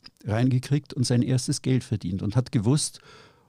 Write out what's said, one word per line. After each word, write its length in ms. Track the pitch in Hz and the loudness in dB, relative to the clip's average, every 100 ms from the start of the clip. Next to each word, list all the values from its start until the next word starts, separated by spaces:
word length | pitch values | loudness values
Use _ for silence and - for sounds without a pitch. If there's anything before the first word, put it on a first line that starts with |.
| - _ - | -18 _ -2
reingekriegt 680 | 107 127 127 - 147 - | 0 2 2 0 -2 -2
und 120 | - 120 | -2 0
sein 160 | 123 | 2
erstes 400 | 123 127 - 131 | 2 0 -2 -4
Geld 220 | 131 127 | 0 0
verdient 380 | - 107 87 95 | 0 -4 -2 -4
und 140 | 101 123 | -2 -2
hat 160 | 123 | 0
gewusst, 480 | 117 104 151 - - - - - _ | 0 2 2 0 -8 -20 -20 -20 _